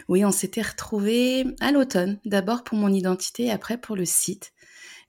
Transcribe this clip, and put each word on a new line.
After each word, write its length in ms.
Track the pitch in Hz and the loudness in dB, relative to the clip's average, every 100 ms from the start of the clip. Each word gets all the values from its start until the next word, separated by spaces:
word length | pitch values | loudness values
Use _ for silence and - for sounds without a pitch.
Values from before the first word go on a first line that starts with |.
| - | 0
Oui, 160 | 185 | 4
on 60 | 202 | 4
s'était 320 | 190 185 226 | 2 -2 -4
retrouvés 840 | 214 - - 214 202 233 254 262 254 - | -6 -6 -6 -2 2 2 2 2 -2 -2
à 140 | 233 | 2
l'automne, 480 | 285 262 190 185 202 | 4 4 2 0 -2
d'abord 380 | 214 196 185 240 | -2 0 0 -2
pour 160 | 247 214 | -2 0
mon 140 | 202 | 2
identité, 580 | 196 185 185 - - 240 | 2 2 -2 -4 -4 -2
après 260 | 202 - 233 | -2 -4 -8
pour 200 | - 208 | -6 -4
le 80 | |
site. 480 | 170 - - 190 - _ - - - - | -2 0 -2 -6 -12 _ -20 -20 -20 -20